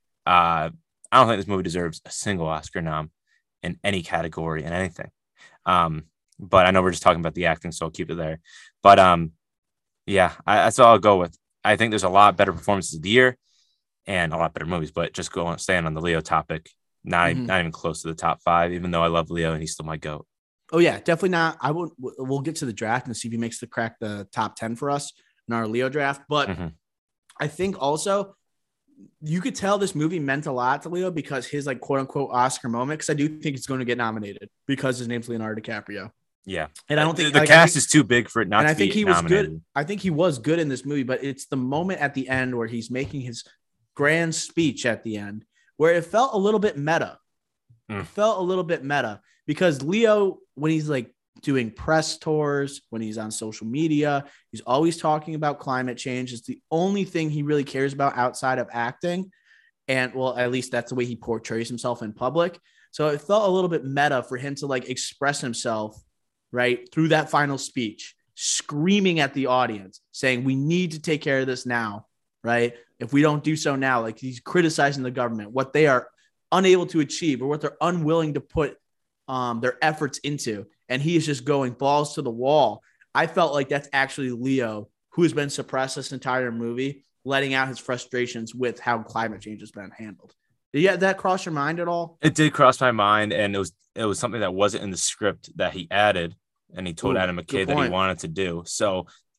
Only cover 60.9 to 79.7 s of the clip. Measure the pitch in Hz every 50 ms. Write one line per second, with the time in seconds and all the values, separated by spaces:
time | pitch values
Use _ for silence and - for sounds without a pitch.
60.9 | 127 123 123 123 120 110 - 120 113 113 - - 117 113 117 117 123 120 - 123
61.9 | 120 - 120 107 107 - 123 127 139 170 170 185 190 - _ _ _ _ _ _
62.9 | - - 151 151 147 147 - - 202 220 214 196 180 190 180 175 165 151 127 135
63.9 | 135 143 143 147 139 127 120 - 131 123 135 143 139 143 147 139 131 127 120 -
64.9 | 131 - - - - - 139 139 147 - 151 127 117 - - 120 110 110 107 107
65.9 | - - _ _ _ _ _ _ _ _ _ _ - 123 123 123 123 123 - -
66.9 | - 156 160 160 156 156 147 - - 147 147 143 139 131 - - - 135 117 104
67.9 | 104 - - - - _ _ _ _ - - - - - - - 151 147 156 185
68.9 | 202 208 190 190 170 160 143 135 135 139 131 127 127 127 127 117 107 101 95 95
69.9 | - - _ _ - - - 131 127 120 131 135 135 135 139 151 170 180 180 165
70.9 | 156 156 156 170 156 139 - 151 139 131 131 131 127 123 - 123 120 117 113 107
71.9 | 101 104 - _ _ _ _ _ _ _ - 117 117 120 120 120 - - - _
72.9 | _ - 123 110 139 143 151 156 147 151 - 151 156 151 - 156 139 135 135 131
73.9 | 127 120 113 113 113 - 135 131 123 117 - - - 180 170 160 156 - 143 143
74.9 | 143 139 127 123 123 127 123 120 117 107 104 104 120 131 131 131 - 147 156 147
75.9 | 131 123 - - _ _ _ _ _ _ _ - 160 180 190 185 180 180 175 175
76.9 | - 160 147 139 - - 175 156 135 117 127 139 147 147 156 143 - - 151 170
77.9 | 175 175 156 151 165 165 160 151 143 139 - _ - 165 147 135 - _ _ _
78.9 | _ _ _ _ _ _ _ - 131 127 123 120 117 113 120 127